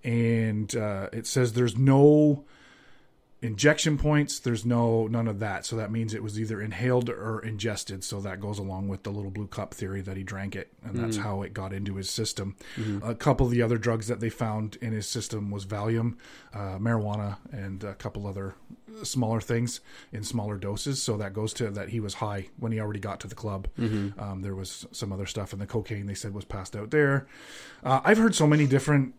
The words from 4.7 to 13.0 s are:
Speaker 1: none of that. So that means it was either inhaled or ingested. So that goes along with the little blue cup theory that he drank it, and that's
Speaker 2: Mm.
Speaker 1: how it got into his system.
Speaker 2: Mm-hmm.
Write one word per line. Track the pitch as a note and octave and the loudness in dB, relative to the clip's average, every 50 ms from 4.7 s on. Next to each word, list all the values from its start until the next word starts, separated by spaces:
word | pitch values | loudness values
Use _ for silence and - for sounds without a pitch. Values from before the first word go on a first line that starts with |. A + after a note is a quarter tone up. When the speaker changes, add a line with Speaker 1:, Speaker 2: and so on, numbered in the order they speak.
| A#2+ A#2+ A#2 A#2 A2+ A2+ A2+ | 2 4 4 4 4 2 2
Speaker 1:
none | G#2+ A2+ A#2 A#2 A2+ | 2 0 0 0 0
of | G#2+ G2 | -2 -2
that. | G#2+ G#2+ G2 F2 - | -4 -4 -4 -4 -6
So | - - | -6 -4
that | A2+ A2 G2+ A2 | -4 -4 -2 -2
means | A2+ A2+ A2 G#2+ | -2 -2 -2 -4
it | A2 G2+ | -6 -6
was | G#2+ G2+ G#2+ | -6 -4 -4
either | A2+ G#2+ A2 G2+ G#2 | -4 -4 -4 -4 -4
inhaled | G#2+ G#2 F#2+ A#2+ B2+ B2+ B2 A#2+ A#2+ | -6 -4 -2 2 4 4 4 2 2
or | A#2+ - G2+ A2 A2 G#2+ | -4 -6 -6 -6 -6 -4
ingested. | - A2 G#2+ G#2 G2 A2+ G#2 G2 - - G2 F#2+ F#2+ | -4 -6 -6 -2 -2 -2 -2 -4 -6 -8 -10 -10 -8
So | - - G2+ G2 | -8 -8 -6 -6
that | G2+ F#2 F#2 | -6 -6 -6
goes | G2+ G2+ G#2 G2+ | -6 -6 -6 -4
along | G2 G2 F#2+ F#2 G2 G2+ | -6 -6 -4 -4 -4 -4
with | G2 F#2 _ | -4 -4 _
the | G#2+ | -6
little | G2+ G#2 G2+ G2 | -6 -6 -6 -6
blue | F#2 G#2 G#2 | -6 -6 -8
cup | G2 - - G2+ - - | -6 -6 -8 -8 -8 -6
theory | - - F#2 G2 G2 | -8 -6 -6 -6 -6
that | F#2+ F#2 G2 | -6 -6 -6
he | F#2+ F#2+ | -8 -8
drank | F#2 G2+ G2 G2 G2+ F#2+ | -8 -8 -6 -6 -6 -6
it, | G2 - - _ _ - | -8 -10 -12 _ _ -12
and | A2+ - | -6 -4
that's | B2 A#2 A2+ A2 G#2 | -2 0 0 0 -2
Speaker 2:
Mm. | G2+ | -2
Speaker 1:
how | G#2+ G2+ G2 G2+ | -2 -2 -4 -4
it | - G#2 | -6 -6
got | G#2 G2 F#2+ G2 | -6 -6 -6 -6
into | G2 G2+ G2+ G2 | -4 -4 -4 -4
his | G2 F#2+ F#2 | -4 -4 -6
system. | - - A2+ G#2 - - G2+ G2 G2 _ - - - | -2 -2 -2 -2 -2 -4 -4 -6 -6 _ -14 -14 -8
Speaker 2:
Mm-hmm. | - A2+ A2 G#2 G2+ | -6 -4 -2 -2 -2